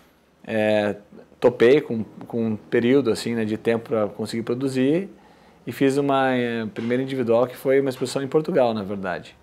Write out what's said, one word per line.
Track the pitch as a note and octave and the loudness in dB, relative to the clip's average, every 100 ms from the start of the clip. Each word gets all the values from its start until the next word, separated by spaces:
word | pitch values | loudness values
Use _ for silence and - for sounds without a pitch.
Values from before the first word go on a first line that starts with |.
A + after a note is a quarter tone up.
| _ _ _ _ | _ _ _ _
É, | - A2 G#2+ G#2+ G#2 G2 - - - _ | -6 -2 2 2 0 -4 -12 -20 -20 _
topei | B2+ A#2 A#2 D3 | 2 6 6 6
com, | - A2+ G2+ - - | 4 -6 -8 -12 -8
com | A#2+ A2+ | -4 -2
um | G#2+ | -4
período, | - B2 A#2+ C#3 B2+ | -2 0 4 4 2
assim, | G2+ A#2+ | -2 -4
né, | A#2 | -4
de | G#2+ G#2+ | -4 -2
tempo | A2+ A2+ A2+ | -2 -2 -2
pra | A2+ G#2 | -2 -2
conseguir | - A2 A2+ | -4 -8 -6
produzir. | A2+ B2 C#3 C3 C3 E3 G3 - - _ - _ - | -4 -4 -2 0 2 0 -4 -12 -20 _ -20 _ -14
E | |
fiz | A#2 C#3 C#3 | 0 2 2
uma, | C#3+ C3+ C3 | 2 2 2
é, | B2+ A#2+ A#2 G#2+ | 0 -2 -4 -6
primeira | A#2+ A#2 B2 | -6 -4 -2
individual, | C3+ C3+ A#2 A2+ B2+ | -2 -2 2 2 2
que | - | -2
foi | C#3 C#3 | 0 2
uma | C3+ | 2
exposição | B2+ B2+ C#3+ | -2 -6 -4
em | C3+ | -2
Portugal, | D#3 D#3 C#3+ A#2+ | 0 0 2 2
na | A2 | 0
verdade. | G2 G2+ F#2+ E2+ - - | -6 -6 -6 -6 -10 -20